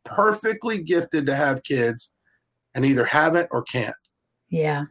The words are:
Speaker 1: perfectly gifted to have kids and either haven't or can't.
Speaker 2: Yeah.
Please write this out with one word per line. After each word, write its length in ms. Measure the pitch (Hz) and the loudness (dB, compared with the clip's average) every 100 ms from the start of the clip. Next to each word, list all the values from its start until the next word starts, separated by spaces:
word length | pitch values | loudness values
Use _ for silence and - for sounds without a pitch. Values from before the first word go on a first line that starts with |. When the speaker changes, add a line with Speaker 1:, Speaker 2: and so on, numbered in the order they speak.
Speaker 1:
perfectly 800 | - - 208 208 220 214 226 214 | -6 2 2 2 -2 -2 -4 -4
gifted 440 | 160 170 170 156 139 | 0 0 0 -2 0
to 80 | |
have 280 | 139 143 135 | 0 0 0
kids 480 | - 135 117 117 - _ _ _ _ _ _ | -2 0 0 -2 -12 _ _ _ _ _ _
and 100 | 135 | 0
either 200 | 135 131 | 2 2
haven't 440 | 117 151 160 170 175 | 2 4 4 2 0
or 100 | 120 | -4
can't. 320 | - 127 107 - _ _ _ _ - | -4 -4 -4 -8 _ _ _ _ -6
Speaker 2:
Yeah. 360 | 165 151 143 147 | -2 -2 -2 -2